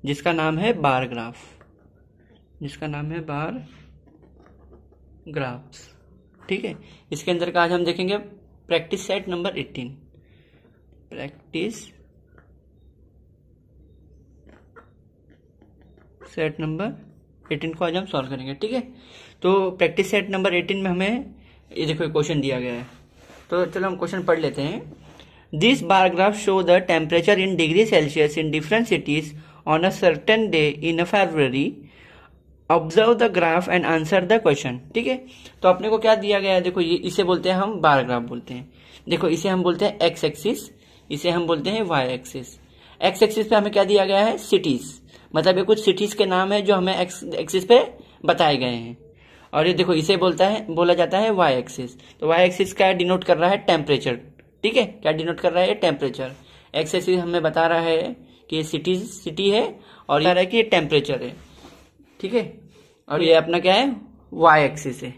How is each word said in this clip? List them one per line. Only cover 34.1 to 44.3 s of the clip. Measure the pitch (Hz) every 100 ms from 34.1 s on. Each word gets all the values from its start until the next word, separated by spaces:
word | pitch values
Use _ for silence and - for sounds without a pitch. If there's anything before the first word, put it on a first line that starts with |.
| 190
the | 180 226 202
question। | 143 131 123 -
ठीक | - 247
है, | 254 - - - -
तो | 185
अपने | 185 214
को | 220
क्या | 220
दिया | 214 202 202
गया | 196
है, | 185
देखो | 180 180
ये, | 170
इसे | 170 190 175
बोलते | 180 180 175
हैं | 185
हम | 196 208
बार | 156 139
ग्राफ | 123 123
बोलते | 120 120 -
हैं। | 127 127 - - - -
देखो | 165 180
इसे | 160 196
हम | 185
बोलते | 180 175
हैं | 202 -
एक्स | 170 175
एक्सिस, | 156 151 202 269 - - _ _ _
इसे | 147 175
हम | 175 165
बोलते | 165 147
हैं | 220
वाई | 196 151 127
एक्सिस। | 127 - 135 123 - _ _ - -
एक्स | 185 185
एक्सिस | 214 220 214
पे | 220
हमें | 208
क्या | 208
दिया | 190 202
गया | 190 196
है, | 214